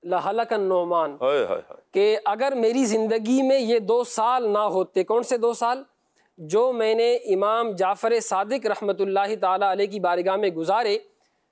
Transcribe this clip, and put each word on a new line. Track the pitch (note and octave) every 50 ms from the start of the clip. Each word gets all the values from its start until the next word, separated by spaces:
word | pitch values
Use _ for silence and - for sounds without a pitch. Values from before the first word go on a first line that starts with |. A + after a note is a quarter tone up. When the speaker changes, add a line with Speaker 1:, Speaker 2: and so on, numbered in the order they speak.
| -
Speaker 1:
لہلک | F3 F#3 F3 E3+ F#3+ G3+ A3+ A#3 A3+ A#3
النعمان، | G#3+ G3 F#3 F#3 F3+ F3 F3 F3 E3+ D#3+ D3 C#3+ C#3
Speaker 2:
ہائے، | B2+ C3 D3 C#3+ A2+
ہائے، | F2+ F#2+ E2 - -
ہائے۔ | - - - _
Speaker 1:
کہ | - F#3+ G3+ G#3+ G#3+ G#3 -
اگر | G#3 G3+ A3 B3+ C#4 C4+
میری | B3 A3+ A3+ A#3+ C4 C4+
زندگی | G#3+ A3 A3 A3 A3 A3+ A3+ G#3+ A3 B3+ C4+
میں | C4+ C4 C4+ C4+
یہ | B3+ A3 A#3+ A3+
دو | G#3 F#3 A3+ A#3+ A#3+
سال | A#3+ - A3+ A3 A#3 B3+ B3+ B3 G#3+
نہ | G3+ G#3
ہوتے، | G#3+ G#3 E3+ F#3+ F#3 F#3 - F#3+ F3+
کون | - A3 A#3 B3
سے | - B3+ A#3
دو | A3 A#3 A3+
سال؟ | - A#3 A#3 B3 C4+ C4+ _ _ _ _ _ _ _ _ _ _ -
جو | D#3+ D3+ E3 G#3+ A#3+ C4
میں | B3 A#3 A3 A3 A3
نے | A3+ A#3 A#3+ A#3+
امام | A#3+ - G#3 G3 F#3 G3 G#3 A3 A#3 A#3 A#3
جعفر | G3+ F3 F#3+ F#3 G3+ - - A3+ A#3 A3+
صادق | G#3+ - G3+ F#3+ G3 G#3 B3+ C4+ G#3+
رحمۃ | G#3+ G3+ - A3 G3+ F#3+ F3+
اللہ | G3 G3 F#3+ G3 G3+ G3+ A3 G3
تعالیٰ | F#3+ F#3 F#3 F#3 G3+ G3
علیہ | F#3 G3 G3+ F#3+
کی | G3 G#3
بارگاہ | F3+ F3 F3 F3 F3 F#3+ F#3+
میں | G3+ G#3+ G3
گزارے، | F3 D#3+ E3 D#3+ F#3+ A3+ A#3+ G#3+ G3+ A3 - _ _ _ _ _ _ _ _ _